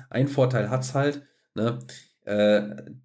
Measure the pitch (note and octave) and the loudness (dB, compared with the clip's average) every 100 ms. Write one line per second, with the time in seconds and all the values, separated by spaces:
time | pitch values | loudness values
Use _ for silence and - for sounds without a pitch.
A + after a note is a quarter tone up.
0 | - - C#3 - B2 B2 G#2 C3 C3 C#3 | -8 -2 0 2 2 2 0 -2 -2 0
1 | C#3+ C#3+ - _ _ - A2+ B2+ B2+ - | 0 -2 -10 _ _ -2 -2 -2 -10 -20
2 | - _ - G#2 G#2 G#2 G#2 - - - | -20 _ -4 2 4 4 2 -8 -16 -20